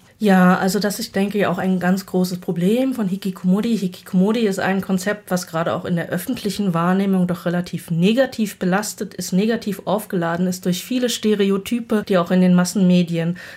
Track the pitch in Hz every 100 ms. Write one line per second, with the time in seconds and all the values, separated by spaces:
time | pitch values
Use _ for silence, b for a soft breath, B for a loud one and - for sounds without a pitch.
0 | b b 214 190 180 185 190 202 208 202
1 | 226 196 202 208 185 175 185 185 175 190
2 | - 185 180 180 - 170 180 233 269 262
3 | 196 190 196 185 180 196 233 220 180 -
4 | - 180 196 233 220 190 160 190 190 185
5 | 208 208 - 180 180 160 170 143 180 170
6 | - 175 - 247 208 185 202 165 175 190
7 | 196 190 180 175 175 175 175 170 - 165
8 | 180 233 262 240 202 - 185 185 214 -
9 | 208 - 180 185 220 233 226 190 - 202
10 | - 190 165 170 185 180 185 180 - 254
11 | 247 240 214 208 196 196 196 240 233 214
12 | 208 185 170 185 185 180 180 208 185 180
13 | 170 170 165 175 B